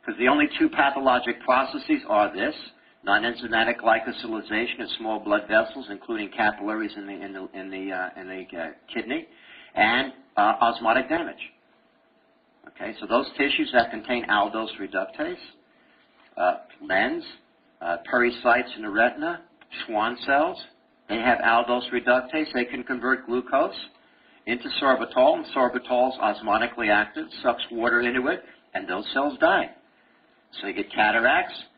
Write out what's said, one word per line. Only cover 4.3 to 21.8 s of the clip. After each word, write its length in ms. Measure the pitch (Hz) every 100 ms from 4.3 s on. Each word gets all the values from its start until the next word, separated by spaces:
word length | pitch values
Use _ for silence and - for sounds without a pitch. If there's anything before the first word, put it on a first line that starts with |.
| 107 - 107 120 -
of 80 | 107
small 280 | - 110 107
blood 260 | 107 104 -
vessels, 440 | 110 113 139 123
including 400 | 101 - 110 101
capillaries 680 | - 107 107 101 110 107 104
in 100 | 101
the, 60 |
in 200 | 95 98
the, 140 | 95 95
in 180 | 95 95
the, 220 | 95 95
uh, 160 | 92 90 92
in 100 | 92
the, 200 | 92 90 87
uh, 120 | 80 - -
kidney, 400 | - 113 156 - - - - -
and, 400 | - 107 123 139 - _ -
uh, 180 | 104 -
osmotic 440 | 117 120 113 131 -
damage. 420 | 165 160 - - _ _ _ _ _ _ _ _ _ _ _ -
Okay, 260 | - 107 107
so 60 | 107
those 240 | 120 -
tissues 380 | - 143 160 151
that 180 | 123 117
contain 340 | 113 107 123 -
aldose 460 | 104 104 110 110 -
reductase, 600 | 95 95 95 - 160 180 - _ _ _ _ _ _ _ _ -
uh, 220 | 90 87 - -
lens, 440 | 98 92 247 330 - - _ _ _ _
uh, 160 | 85 85 -
pericytes 640 | 123 120 120 123 123 127 107
in 60 |
the 80 | 107
retina, 520 | 104 120 147 160 170 - _ _ -
Schwann 320 | - 107 113 123
cells, 420 | - 139 165 180 - _ _ _ -
they 120 | 110
have 200 | 123 117
aldose 480 | 113 117 123 123